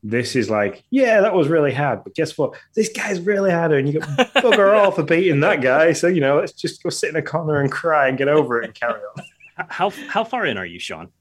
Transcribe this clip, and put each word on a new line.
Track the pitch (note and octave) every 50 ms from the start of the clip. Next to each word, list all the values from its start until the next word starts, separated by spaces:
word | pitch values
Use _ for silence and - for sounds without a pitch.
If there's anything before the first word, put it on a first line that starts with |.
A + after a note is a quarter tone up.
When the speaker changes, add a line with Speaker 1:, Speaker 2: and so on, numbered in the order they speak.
| -
Speaker 1:
This | G#2+ G#2+ A#2+ A#2+ - -
is | C3+ A2+ G2
like, | A2 G#2+ G#2 G2+ G2 - _ _
yeah, | - C4+ C4 A#3+ A3 G#3+
that | F#3+ A3 F#3
was | F#3+ D#3 C#3
really | E3 D#3+ D3 C#3+ B2
hard. | C3 D3 C#3+ A#2 G2 -
But | - -
guess | - D#3+ D3+ - -
what? | D3 B2+ - - - _ _
This | - A3 A3
guy's | - A3 G3+ G#3 G3+ F3+
really | E3+ G3 G#3 G3 G3 G3
hard. | F3 E3+ E3+ E3 D#3
And | C#3 C3+ C#3+ D3
you | D#3
go, | D#3+
Speaker 2:
<laughs> | - C#3+ C#3 B3+ - _ -
Speaker 1:
"Bugger | - A#3+ G#3 G#3+ G3+ G3 G#3
all | G#3+ G3+ G3 F3
for | F3 D#3
beating | C#3+ E3+ E3 F#3 F3+ D#3 C#3
that | D3 F#3 G#3 D3 B2+
guy." | C3 B2+ D3 D#3+ E3+ D#3+
So, | - -
you | F3 F#3 E3+
know, | C#3 C3+ C#3+
let's | D3+ F#3+ E3+ -
just | - - - - - _
go | F3
sit | D#3 - - D#3+
in | D#3
a | D#3+ D3
corner | - - D#3+ E3+ D#3 D3+ C#3+
and | C#3 C3+ C#3
cry | - - E3+ D#3 D3+ C#3 C3
and | C3
get | B2+ C#3 C#3
over | D3 D#3 D3 B2+ A#2+ A#2 A2+
it |
and | A2+ A2+
carry | - - A#2+ A2+ G#2+
on. | G#2 G#2 - - - - _ _ - - _ - - -
Speaker 3:
How, | - - F3+ G3+ G3 - - -
how | - D4 A3+
far | A3+ - B3 G#3+
in | D#3+ A2+ G2
are | F#2
you, | F2 F2 F2
Sean? | - - F#2 D#2 E2 F#2+ _ _